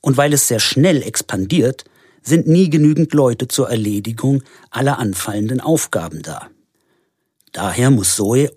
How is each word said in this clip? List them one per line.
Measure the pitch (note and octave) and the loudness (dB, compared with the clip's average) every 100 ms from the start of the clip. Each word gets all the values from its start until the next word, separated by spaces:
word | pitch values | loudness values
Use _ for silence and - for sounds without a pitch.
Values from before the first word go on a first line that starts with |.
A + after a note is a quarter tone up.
Und | - C3 | 0 2
weil | C#3+ | 2
es | D3 - | 2 0
sehr | A#2 | 0
schnell | - - E3 D#3 | 0 2 2 2
expandiert, | - - - F#2 F#2+ E3+ A#2+ - - _ _ _ | -2 -8 -6 -6 -2 0 0 -2 -14 _ _ _
sind | - E3 C3+ | 0 0 4
nie | E3 F#3+ | 4 4
genügend | D#3 D3+ D3+ D#3+ | 4 4 4 2
Leute | D3 C3 A#2 B2+ | 2 2 0 -6
zur | - C3 | -2 -2
Erledigung | A#2 G#2+ G#2 G#2 A2+ B2+ C#3 - - _ | -2 -2 -4 -6 -4 0 0 -2 -20 _
aller | - C3+ C#3+ | -4 -2 -2
anfallenden | A2+ F#2 - G#2 G#2+ B2+ | -4 -4 -6 -4 -2 -4
Aufgaben | - D#3 - - E2 D#2+ | 0 0 0 -6 -6 -12
da. | - D#2 - _ _ _ _ _ _ _ _ _ _ | -12 -14 -16 _ _ _ _ _ _ _ _ _ _
Daher | - G#2 F2 B2 | -8 -6 0 2
muss | C3 F#2+ - | 4 2 -2
Zoe | G#2 B2 D3 | 0 2 0